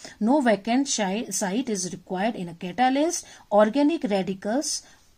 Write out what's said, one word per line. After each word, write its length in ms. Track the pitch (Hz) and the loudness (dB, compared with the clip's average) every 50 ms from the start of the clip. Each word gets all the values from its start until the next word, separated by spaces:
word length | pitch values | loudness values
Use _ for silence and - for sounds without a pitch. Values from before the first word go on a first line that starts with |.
| - - - - | -20 -20 -6 -2
no 220 | 208 226 269 311 | 2 2 4 4
vacant 480 | 254 240 208 196 - 226 233 262 277 262 | 4 4 2 2 2 0 0 0 0 0
shi-, 420 | - - 208 185 190 220 - - | -2 -2 -2 -2 -2 -4 -4 -6
site 380 | 196 - 214 185 185 240 269 - | -4 -4 -2 -2 -2 -2 -2 -2
is 240 | 214 185 170 175 196 | -4 -4 -4 -6 -8
required 420 | - - - 190 180 196 233 233 | -12 -10 -6 -4 -2 -2 -2 -2
in 140 | - 180 170 | -4 -8 -10
a 40 | 165 | -10
catalyst. 720 | - - 180 175 202 247 254 262 277 302 339 330 - - - - - - _ | -10 -10 -8 -2 0 2 2 2 2 2 0 -2 -4 -8 -12 -18 -20 -6 _
Organic 540 | - 208 214 214 214 285 294 294 339 - - | 4 4 4 4 4 2 2 2 2 0 0
radicals 800 | 196 208 190 185 190 190 190 - 202 226 277 - - - - - - - _ _ _ _ | 0 0 0 0 -2 -6 -6 -4 -2 -2 -2 -2 -4 -6 -8 -10 -14 -20 _ _ _ _